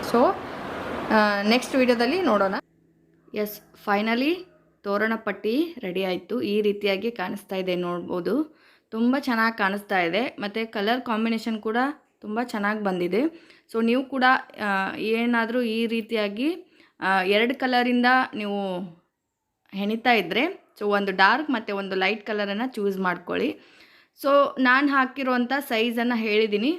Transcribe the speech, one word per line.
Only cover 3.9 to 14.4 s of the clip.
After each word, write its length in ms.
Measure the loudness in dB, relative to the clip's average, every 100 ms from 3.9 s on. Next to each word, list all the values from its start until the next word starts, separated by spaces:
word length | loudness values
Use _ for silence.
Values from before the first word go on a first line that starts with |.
| 0 2 0 0 -2 -6 _ _ _
ತೋರಣ 300 | -4 0 0 0
ಪಟ್ಟಿ 600 | -4 -4 -2 0 -2 -4 -6
ರೆಡಿ 180 | -4 -2
ಆಯಿತು. 300 | -4 -4 -4
ಈ 200 | 0 0
ರೀತಿಯಾಗಿ 500 | 0 0 -2 0 -2 -6
ಕಾಣಿಸ್ತಾ 340 | -8 -8 -8 -6
ಇದೆ 200 | -2 -2
ನೋಡ್ಬೋದು, 600 | -2 -6 -6 -4 -2 -2 -4 _ _ _ _ -2
ತುಂಬ 200 | 0 0
ಚೆನ್ನಾಗಿ 380 | 0 0 0 2
ಕಾಣಿಸ್ತಾ 420 | -2 -2 0 0 2
ಇದೆ. 140 | 0 -2 -4
ಮತ್ತು 280 | -8 -6 -6
ಕಲರ್ 300 | -2 0 0
ಕಾಂಬಿನೇಷನ್ 580 | -2 -2 0 -2 -4 -4 -2
ಕೂಡ 100 | 0 0 -4 _ _
ತುಂಬ 180 | -8 -6 -4
ಚೆನ್ನಾಗಿ 300 | -2 -2 0 -2
ಬಂದಿದೆ. 340 | 0 0 0 0 -4 -20 -20 _
So 140 | 0 2
ನೀವು 140 | 2 0
ಕೂಡ, 100 | 2 4 2